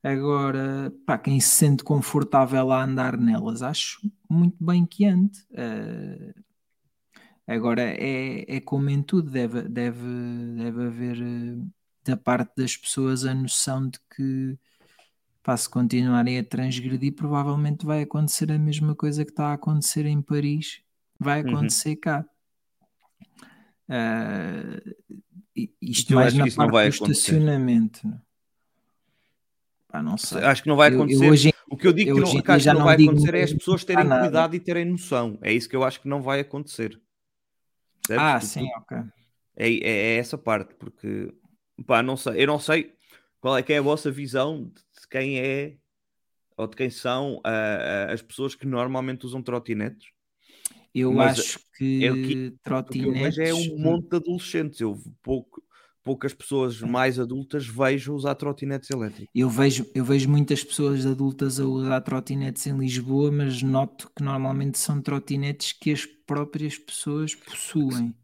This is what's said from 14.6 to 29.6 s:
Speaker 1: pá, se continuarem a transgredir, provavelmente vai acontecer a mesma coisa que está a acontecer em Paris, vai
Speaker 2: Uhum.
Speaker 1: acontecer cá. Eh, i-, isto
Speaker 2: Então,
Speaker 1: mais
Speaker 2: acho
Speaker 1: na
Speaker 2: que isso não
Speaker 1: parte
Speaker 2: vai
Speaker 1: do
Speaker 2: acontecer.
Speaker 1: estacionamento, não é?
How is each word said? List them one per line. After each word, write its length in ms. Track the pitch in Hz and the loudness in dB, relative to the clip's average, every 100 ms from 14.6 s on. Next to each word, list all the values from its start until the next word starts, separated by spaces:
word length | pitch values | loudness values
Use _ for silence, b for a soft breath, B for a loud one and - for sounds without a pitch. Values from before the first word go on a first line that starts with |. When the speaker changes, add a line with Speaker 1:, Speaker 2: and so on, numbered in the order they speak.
| b b b b b _ _ _ | b b b b b _ _ _
Speaker 1:
pá, 140 | - 120 | -2 -2
se 120 | - | 0
continuarem 680 | - 123 123 127 123 120 123 | 0 2 2 2 2 2 0
a 60 | |
transgredir, 680 | 107 127 131 127 127 131 139 | -4 -4 -2 -2 -4 -2 -2
provavelmente 720 | 143 147 147 143 143 147 147 156 | -2 -2 0 0 0 0 -2 -2
vai 160 | 151 | -2
acontecer 480 | 147 147 151 - 156 | -2 -2 0 0 0
a 60 | 151 | 0
mesma 360 | 151 147 151 | 0 0 -2
coisa 300 | 147 151 147 | 0 -2 -2
que 80 | 147 | -4
está 160 | - 147 | -4 -4
a 40 | |
acontecer 520 | 147 - 151 - - 151 | -2 -2 0 0 -2 0
em 160 | 147 | -2
Paris, 600 | 143 147 143 147 156 - _ _ _ _ | 0 -2 0 -2 -6 -14 _ _ _ _
vai 220 | 139 143 | 0 2
Speaker 2:
Uhum. 380 | 143 110 110 - | 2 2 2 0
Speaker 1:
acontecer 160 | 156 151 | -2 -2
cá. 280 | 170 151 156 _ _ _ _ _ _ _ _ _ - B B B B _ - | -2 -2 -4 _ _ _ _ _ _ _ _ _ -20 B B B B _ -8
Eh, 920 | 127 113 113 110 101 95 - - - - - _ 202 _ 180 _ - | -4 -2 -4 -4 -6 -6 -8 -10 -12 -14 -20 _ -20 _ -20 _ -10
i-, 180 | - _ | -10 _
isto 320 | - 113 - | -4 -4 4
Speaker 2:
Então, 20 | |
Speaker 1:
mais 180 | 131 123 | 6 6
Speaker 2:
acho 80 | 131 | 6
Speaker 1:
na 60 | 135 | 2
Speaker 2:
que 20 | |
isso 120 | - | 2
não 100 | 113 | 4
Speaker 1:
parte 0 | |
Speaker 2:
vai 160 | 113 107 | 6 4
Speaker 1:
do 20 | |
Speaker 2:
acontecer. 540 | - - 143 - 160 | 2 0 0 2 4
Speaker 1:
estacionamento, 640 | 151 143 127 117 110 - 107 | 4 2 4 4 2 -2 -10
não 80 | 117 | -10
é? 40 | _ _ _ _ _ _ _ _ _ _ _ _ _ _ | _ _ _ _ _ _ _ _ _ _ _ _ _ _